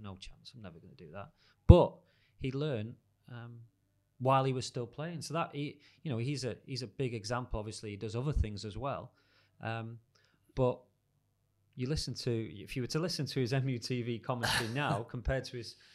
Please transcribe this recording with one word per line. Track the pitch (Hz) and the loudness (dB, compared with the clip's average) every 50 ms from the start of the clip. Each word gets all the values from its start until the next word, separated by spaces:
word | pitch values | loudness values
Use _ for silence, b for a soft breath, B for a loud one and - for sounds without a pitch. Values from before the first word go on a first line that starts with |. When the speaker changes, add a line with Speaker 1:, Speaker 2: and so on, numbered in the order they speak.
| 107 | -12
Speaker 1:
no | 101 95 95 | -12 -12 -12
chance, | - - - - - - - | -14 -16 -18 -18 -20 -20 -18
I'm | 120 | -16
never | 104 92 82 82 | -14 -14 -16 -16
gonna | 82 92 - | -18 -20 -20
do | - 90 76 - | -18 -18 -14 -12
that." | 101 98 156 b b b b b b _ | -12 -14 -14 b b b b b b _
But | - 165 175 131 - - - b b b b b b b - | 12 12 12 12 8 2 -4 b b b b b b b -6
he | - 135 | -6 -4
learned, | 127 139 147 156 135 110 107 117 127 - _ _ _ _ _ - | -2 -2 -2 -2 -2 -2 -4 -6 -10 -14 _ _ _ _ _ -18
um, | 123 120 120 120 117 117 117 - _ _ _ _ _ _ _ _ _ _ | -16 -16 -16 -16 -16 -18 -20 -20 _ _ _ _ _ _ _ _ _ _
while | 123 131 135 135 135 | 4 6 6 6 6
he | 135 127 | 4 2
was | 131 123 - | 0 -4 -4
still | - 131 120 | -4 -6 -6
playing. | 117 - - 151 170 175 147 - | -6 -6 -8 -8 -8 -8 -8 -8
So | - 143 | -6 -4
that, | 165 170 - - | -4 -4 -4 -4
he, | 143 147 143 - B B B B B _ | -6 -6 -6 -8 B B B B B _
you | 160 | -4
know, | 123 113 | -2 0
he's | 117 139 147 127 123 | 0 0 -2 -2 -2
a, | 120 95 - - | -4 -6 -6 -8
he's | - 135 117 120 | -8 -8 -8 -8
a | 101 | -8
big | - - 135 123 117 | -4 -4 -2 -2 -2
example. | 113 101 104 123 123 127 - - 113 | -4 -4 -4 -4 -4 -4 -4 -4 -4
Obviously, | 104 110 104 - - 107 | -4 -6 -8 -8 -8 -8
he | 104 | -8
does | 98 113 110 101 | -6 -6 -4 -4
other | 120 131 151 | -2 -2 0
things | 143 - - 107 104 98 107 | 2 2 2 2 0 -4 -8
as | 107 98 110 | -8 -6 -6
well. | 123 139 120 85 101 - b b b b b b b b b _ | -6 -4 -6 -6 -8 -12 b b b b b b b b b _
Um, | - 113 113 113 113 113 117 113 - _ b b b b b b b _ _ | -6 -4 -4 -4 -6 -8 -10 -14 -18 _ b b b b b b b _ _
but | - 127 123 - - - _ _ _ _ _ _ _ _ _ _ _ _ _ _ _ _ _ _ | 4 4 4 4 2 -4 _ _ _ _ _ _ _ _ _ _ _ _ _ _ _ _ _ _
you | - 123 127 | -6 -2 -2
listen | 156 147 - - 120 | -2 -2 -2 -4 -6
to, | - - 123 | -4 -2 0
if | 120 113 110 92 - 98 - - - | 0 0 -2 -4 -8 -12 -12 -8 -4
you | 135 120 | -4 -4
were | 117 | -2
to | - 156 | -2 -2
listen | 165 175 - - 143 | -2 0 -2 -2 -4
to | 135 - 143 | -2 0 0
his | 127 110 | 2 2
M | 131 135 131 135 | 2 2 2 0
U | 127 117 | -2 -2
T | - - 131 123 113 | -2 -2 -2 -2 0
V | 120 120 110 | -2 -2 -2
commentary | - - 127 120 113 110 - - 120 110 | -2 -4 -2 0 0 2 2 2 0 0
Speaker 2:
<laughs> | 117 | -2
Speaker 1:
now | 139 147 127 101 101 113 - | 0 0 0 0 0 -2 -4
compared | - 123 107 131 135 131 127 | -8 -4 -2 0 0 0 -2
to | - - 123 | -4 -8 -10
his, | 113 - - B B B B | -10 -10 -14 B B B B